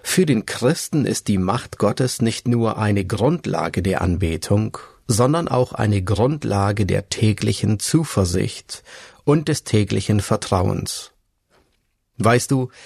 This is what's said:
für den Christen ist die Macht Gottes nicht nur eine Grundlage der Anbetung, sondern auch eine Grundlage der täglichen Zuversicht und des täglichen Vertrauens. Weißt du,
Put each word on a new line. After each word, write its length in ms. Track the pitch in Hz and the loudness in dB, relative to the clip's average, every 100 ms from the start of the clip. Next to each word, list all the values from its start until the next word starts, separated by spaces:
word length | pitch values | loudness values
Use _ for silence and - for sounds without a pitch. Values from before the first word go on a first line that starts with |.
für 240 | - - 165 | -2 0 2
den 200 | 110 - | 2 0
Christen 600 | - 120 165 - 147 - | 0 0 0 -2 0 0
ist 220 | 113 - | -2 0
die 100 | 98 | 0
Macht 400 | 92 117 - - | 0 -2 -6 -2
Gottes 440 | 208 214 127 - | 0 0 -2 0
nicht 260 | 113 - 120 | 0 0 0
nur 300 | 120 113 107 | 0 0 0
eine 260 | 107 101 | 0 0
Grundlage 800 | 90 107 127 170 - 85 82 95 | 0 0 0 0 -2 -2 -2 -2
der 200 | 92 90 | 0 0
Anbetung, 760 | 90 87 85 80 - 101 110 - - - - | 0 0 0 -2 0 0 0 -6 -16 -18 -2
sondern 420 | 107 127 165 170 | 2 4 2 0
auch 240 | 123 123 | 0 -2
eine 280 | - 107 101 | 0 0 2
Grundlage 840 | 92 98 123 151 110 101 98 107 98 | 0 0 2 0 -2 0 0 0 0
der 240 | 98 - | -2 -4
täglichen 720 | - 107 101 110 104 104 107 | 0 0 2 -2 0 0 0
Zuversicht 1040 | - 160 156 - 92 90 107 - - - - - - - - | 0 0 0 0 0 0 -2 -6 -16 -20 -18 -20 -20 -6 0
und 240 | 151 156 | 2 2
des 160 | 147 - | -4 0
täglichen 560 | 107 101 107 - 104 | 0 2 0 0 0
Vertrauens. 880 | - 107 - 95 101 101 - - - _ _ _ _ _ _ _ _ _ _ - | 0 -4 0 0 2 -2 -4 -10 -14 _ _ _ _ _ _ _ _ _ _ -2
Weißt 320 | 107 123 - | 2 2 2
du, 200 | 135 127 - | -2 -2 -10